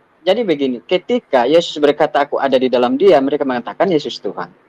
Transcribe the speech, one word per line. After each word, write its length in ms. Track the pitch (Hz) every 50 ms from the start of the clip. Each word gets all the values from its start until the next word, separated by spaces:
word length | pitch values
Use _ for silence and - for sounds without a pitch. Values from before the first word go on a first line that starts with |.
| _ _ _ _ -
Jadi 220 | 180 202 240 240
begini, 340 | 190 156 143 139 131 123 113 -
ketika 640 | - 180 180 - - 240 254 - - - 127 120 131
Yesus 320 | 151 - 262 - - 311
berkata, 420 | 143 - - - - - - 147 143
"Aku 140 | - - -
ada 160 | 135 135 135
di 140 | 127 131 127
dalam 260 | 120 123 123 123 131
dia," 220 | 139 190 202 165 139
mereka 240 | 135 139 147 143 143
mengatakan 460 | 131 127 120 120 - 98 - 156 196
Yesus 320 | 175 147 - 123 - -
Tuhan. 320 | - 101 92 95 - - _ _ _